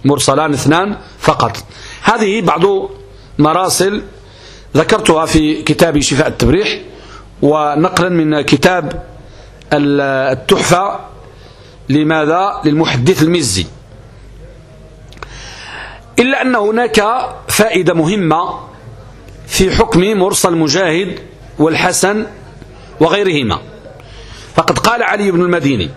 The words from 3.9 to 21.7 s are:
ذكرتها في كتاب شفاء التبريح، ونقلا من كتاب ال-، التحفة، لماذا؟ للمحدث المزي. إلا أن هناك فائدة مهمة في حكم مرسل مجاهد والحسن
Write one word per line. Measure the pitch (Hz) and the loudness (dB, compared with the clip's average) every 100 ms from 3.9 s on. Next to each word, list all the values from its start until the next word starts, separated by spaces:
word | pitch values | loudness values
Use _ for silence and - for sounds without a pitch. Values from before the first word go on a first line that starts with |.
| 208 - - - - - - - 135 | 0 -8 -20 -20 -20 -20 -20 -2 0
ذكرتها | 160 214 - 160 156 | 2 2 2 0 2
في | 160 151 156 | 2 2 -2
كتاب | - 151 170 147 | -2 2 2 2
شفاء | 131 131 127 | 0 0 0
التبريح، | - 120 165 214 - - - - - - - | 2 2 2 0 -6 -12 -20 -20 -20 -20 -2
ونقلا | 139 151 151 147 175 175 180 | 2 2 0 0 0 2 0
من | 175 156 151 | 2 2 0
كتاب | 139 135 185 185 147 - - - - - - - - | 2 2 4 2 -2 -8 -12 -20 -20 -20 -20 -20 -4
ال-، | 151 143 143 139 135 135 | 0 2 2 0 0 0
التحفة، | 131 - 190 - 180 196 - - - - - - - - - - | -2 0 0 2 0 0 -6 -12 -20 -20 -20 -20 -20 -20 -20 -2
لماذا؟ | 139 156 160 151 170 196 - | 0 2 0 2 0 0 -2
للمحدث | 151 147 160 135 123 127 | 0 2 0 2 2 2
المزي. | 156 175 131 92 82 - - - - - - - - - - - - - - - - - - - - - - - - - | 2 2 -2 -4 -6 -10 -20 -20 -20 -20 -20 -20 -20 -20 -20 -20 -20 -20 -20 -20 -18 -16 -18 -16 -16 -14 -16 -18 -6 0
إلا | 247 269 | 0 0
أن | 254 247 | 0 0
هناك | 208 220 240 214 208 247 254 - - | 0 0 0 0 0 -2 -4 -10 -6
فائدة | - 214 190 175 | 0 2 2 0
مهمة | 170 156 214 170 156 - - - - - - - - - - - | 0 0 0 0 0 -2 -8 -14 -20 -20 -20 -20 -20 -20 -20 -8
في | - 190 - | 0 0 2
حكم | - 160 | 2 2
مرسل | 190 214 185 196 190 170 | 2 2 0 2 0 2
مجاهد | 156 160 185 160 202 - - - - - | 0 2 0 0 -2 -8 -14 -20 -20 0
والحسن | 151 | 0